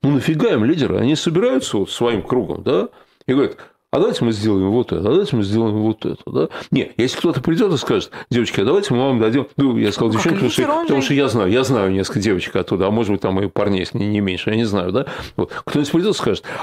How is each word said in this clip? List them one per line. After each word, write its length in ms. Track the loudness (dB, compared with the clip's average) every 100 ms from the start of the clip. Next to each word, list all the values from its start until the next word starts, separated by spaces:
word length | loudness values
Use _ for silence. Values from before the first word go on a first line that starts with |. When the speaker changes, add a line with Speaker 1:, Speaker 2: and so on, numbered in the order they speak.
Speaker 1:
Ну, 80 | 2
нафига 400 | 2 2 0 2
им 120 | 2 2
лидеры? 320 | 2 2 2
Они 180 | 2 2
собираются 600 | 0 2 2 0 -2 -4
вот 120 | -4
своим 320 | -2 0 0
кругом, 400 | 0 -2 -2 -4
да, 280 | -2 0 -2 -8 _ _ -2
и 80 |
говорят: 240 | 0 0 -4 -20 _ _
«А 80 | 0
давайте 260 | 0 2 -2
мы 80 |
сделаем 360 | 0 0 2 2
вот 220 | 2 0
это, 80 | -2
а 120 | 2
давайте 220 | 2 2 -2
мы 60 |
сделаем 340 | 0 0 0 0
вот 280 | 0 -2 -4
это», 160 | -8 -6
да? 200 | -4 -4 -6 -2
Не, 220 | -2 -2 -2
если 200 | -2 0
кто-то 240 | 0 0
придёт 320 | 0 0 2
и 40 | 0
скажет: 340 | 0 -2 -2 -14 -4
«Девочки, 300 | -2 0 0
а 60 | 2
давайте 280 | 2 2
мы 60 | 0
вам 200 | 2 2
дадим», 280 | 2 0 -2 0
ну, 220 | 2 2
я 140 | 0
сказал 180 | 2 0
Speaker 2:
Ну, 80 | 2
как 140 | 0
Speaker 1:
девчонки, 20 | 0
потому 160 | 0
что, 100 | 0
Speaker 2:
лидер, 120 | 0 0
он 60 |
Speaker 1:
потому 180 | 0 0
Speaker 2:
же 40 | 2
Speaker 1:
что 80 | 2
я 120 | 2
знаю, 200 | 2 2
я 120 | 2
знаю 280 | 2 2 2
несколько 280 | 0 -2 -2
девочек 360 | 0 0 0 -4
оттуда, 280 | -2 0 0
а 40 |
может 200 | 0 0
быть, 80 | 0
там 200 | 0 -2
и 60 | -2
парней, 320 | -2 0 0
если 180 | -2 -4
не, 100 | -2
не 120 | 0
меньше, 300 | 0 -2 -2
я 60 | 0
не 80 | 0
знаю, 260 | 0 0
да? 140 | -2 -4 -8 -10 -6
Вот. 140 | -6 -6 -4
Кто-нибудь 260 | -2 0
придёт 220 | 0 0 0
и 20 |
скажет: 260 | 0 -2 -4 -10